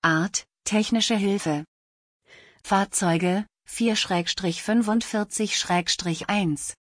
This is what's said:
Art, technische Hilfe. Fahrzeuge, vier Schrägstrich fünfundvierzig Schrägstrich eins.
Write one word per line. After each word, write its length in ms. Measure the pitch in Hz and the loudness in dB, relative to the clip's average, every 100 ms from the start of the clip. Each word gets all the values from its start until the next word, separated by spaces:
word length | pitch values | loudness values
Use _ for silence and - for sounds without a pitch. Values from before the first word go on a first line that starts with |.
Art, 460 | 170 160 180 - - _ | 2 0 0 -4 -10 _
technische 520 | - 214 214 226 - 220 | -2 0 2 0 2 2
Hilfe. 480 | 196 202 165 147 156 _ _ _ _ _ _ - - _ | 2 0 0 -2 -4 _ _ _ _ _ _ -20 -20 _
Fahrzeuge, 800 | - 196 196 - 185 165 180 185 208 _ - | 0 0 2 0 2 2 2 0 -2 _ -16
vier 300 | - 233 214 | -2 0 0
Schrägstrich 680 | - 180 170 - 185 170 | 0 0 -2 -2 -2 -4
fünfundvierzig 960 | - 220 214 220 - 220 208 - 214 - | 0 2 2 0 0 -4 -4 -2 -2 -2
Schrägstrich 720 | - 180 175 - 180 165 - | 0 0 0 -4 -2 -4 -2
eins. 460 | 208 180 147 - - | 0 0 -2 -6 -12